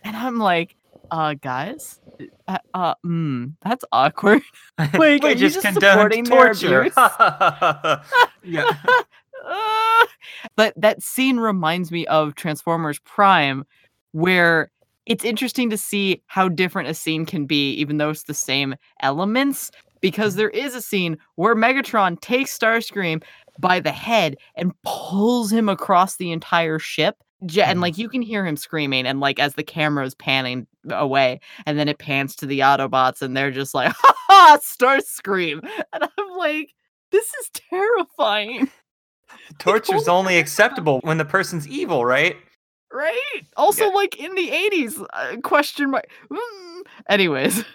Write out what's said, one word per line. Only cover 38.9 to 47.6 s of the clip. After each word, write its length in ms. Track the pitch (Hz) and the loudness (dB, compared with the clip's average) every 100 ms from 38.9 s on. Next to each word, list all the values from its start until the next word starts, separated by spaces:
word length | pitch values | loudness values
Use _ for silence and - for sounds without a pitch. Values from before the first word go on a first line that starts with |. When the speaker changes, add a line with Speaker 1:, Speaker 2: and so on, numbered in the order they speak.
| _ _ _ _ - - | _ _ _ _ -20 -20
Speaker 1:
Like, 80 | 147 | -4
Speaker 2:
Torture's 480 | 170 214 214 392 440 | 0 0 0 -2 2
Speaker 1:
holy 140 | 180 | 2
Speaker 2:
only 140 | 190 175 | 2 2
Speaker 1:
crap. 60 | |
Speaker 2:
acceptable 560 | 151 - 226 262 156 131 | 0 2 0 2 0 0
when 140 | 156 160 | 0 -4
the 80 | 151 | 0
person's 420 | 190 185 170 147 | -2 -2 -6 -8
evil, 380 | 277 226 151 120 | -8 -2 0 2
right? 300 | 131 170 - _ _ _ _ _ | 2 0 -2 _ _ _ _ _
Speaker 1:
Right? 500 | 254 311 480 571 453 160 - | -6 -4 -4 -6 -10 -12 0
Also, 280 | 339 415 427 | 0 2 0
Speaker 2:
Yeah. 60 | 392 | 2
Speaker 1:
like, 200 | 392 - | -2 -4
in 180 | 311 381 | -8 -6
the 160 | 311 | -4
eighties, 500 | 302 403 381 233 - - | -2 0 0 -2 -6 -12
uh, 260 | - 127 233 | -10 -10 -8
question 460 | - 294 294 - 277 | 0 0 0 -4 -4
mark. 160 | 262 - - _ | -4 -6 -18 _
Mm. 500 | 330 480 403 349 349 - - - | -10 -10 -14 -18 -18 -20 -18 -2
Anyways, 540 | 196 180 135 135 190 | 0 2 0 -2 -2